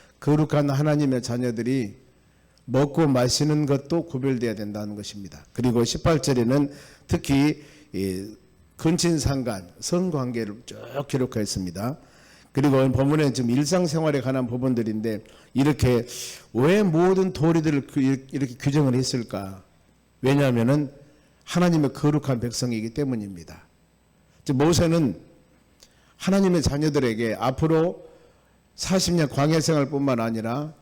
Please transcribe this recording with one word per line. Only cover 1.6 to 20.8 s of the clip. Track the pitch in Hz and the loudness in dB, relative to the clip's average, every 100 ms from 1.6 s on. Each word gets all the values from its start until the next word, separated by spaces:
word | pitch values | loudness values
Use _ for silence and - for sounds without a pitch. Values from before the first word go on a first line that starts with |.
| 117 135 104 - _ _ _ _ _ _ - | -2 -2 -4 -10 _ _ _ _ _ _ -2
먹고 | 127 143 165 156 | 0 2 2 4
마시는 | 131 123 - 151 151 | 4 2 2 0 2
것도 | 143 139 - 170 | 2 0 0 -4
구별돼야 | 165 135 135 127 117 | -4 -4 -2 -2 -2
된다는 | 104 104 104 104 | -4 -8 -8 -8
것입니다. | 104 101 104 95 - - | -10 -12 -14 -16 -18 -14
그리고 | - 123 117 | -2 0 2
십팔 | 113 - 170 156 | 0 0 0 0
절에는 | 143 127 117 143 143 - - - - | 0 0 2 2 0 -6 -20 -18 -6
특히 | 170 - 139 147 151 - - - | -4 0 2 2 0 -12 -20 -12
이 | 92 95 92 104 107 _ _ _ - | -6 -4 -4 -8 -16 _ _ _ -4
근친상간, | 160 175 170 160 117 135 120 98 90 - | -2 2 2 0 0 -2 -4 -6 -10 -12
성관계를 | - 180 185 151 123 117 104 107 - | -4 -2 -2 -2 -4 -4 -6 -10 -16
쭉 | - - 135 139 | -16 -10 -8 -4
기록하였습니다. | 135 127 110 104 101 92 85 117 156 - - - - _ | -2 -2 -2 -4 -4 -6 -6 -8 -8 -16 -20 -20 -20 _
그리고 | - 143 135 | 0 4 4
오늘 | 135 | 4
본문에 | 123 135 156 143 | 2 2 2 2
지금 | 131 117 | 0 0
일상생활에 | 127 147 180 175 160 156 143 | 0 2 0 0 0 0 0
관한 | 123 131 123 | -2 -2 -4
부분들인데 | 123 131 117 110 110 113 104 - - - | -2 -2 0 -2 -2 -4 -6 -10 -20 -6
이렇게 | 120 143 143 123 120 120 - - - - | 0 0 2 2 2 -2 -12 -14 -16 -8
왜 | 110 143 202 | 0 2 4
모든 | 202 160 180 190 185 | 2 4 4 4 0
도리들을 | - 160 170 156 143 - | 0 2 2 2 0 -2
그-, | 143 131 131 - | 0 0 0 -4
이렇게 | 139 135 120 | -6 -6 -2
규정을 | 143 147 135 | 0 2 2
했을까? | 123 127 127 110 98 98 95 - _ _ _ _ - | 2 0 -4 -4 -8 -8 -14 -20 _ _ _ _ -4
왜냐하면은 | 127 143 139 120 117 147 | 2 4 4 4 2 2